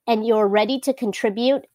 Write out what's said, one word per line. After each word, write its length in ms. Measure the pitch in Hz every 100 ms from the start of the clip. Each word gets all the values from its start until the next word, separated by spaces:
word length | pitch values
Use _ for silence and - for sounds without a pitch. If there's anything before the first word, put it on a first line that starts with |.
| -
and 180 | 220 226
you're 220 | 220 208
ready 320 | 208 214 269
to 120 | 277
contribute, 760 | 254 226 - 226 202 247 277 -